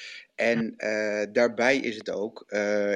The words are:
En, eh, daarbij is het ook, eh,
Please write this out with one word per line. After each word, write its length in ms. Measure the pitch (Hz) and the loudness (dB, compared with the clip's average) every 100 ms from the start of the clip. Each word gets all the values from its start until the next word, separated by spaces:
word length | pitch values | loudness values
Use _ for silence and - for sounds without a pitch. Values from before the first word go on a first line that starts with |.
| - - - | -16 -18 -16
En, 400 | - 113 117 113 - | -2 0 2 -2 -4
eh, 460 | 107 107 107 107 104 | -2 -2 0 -2 0
daarbij 440 | 117 120 110 120 135 | 2 2 4 2 2
is 200 | 123 107 | 0 -6
het 140 | 98 | -6
ook, 340 | 87 110 - - | -4 -4 -8 -6
eh, 440 | 104 104 104 101 | -2 2 2 2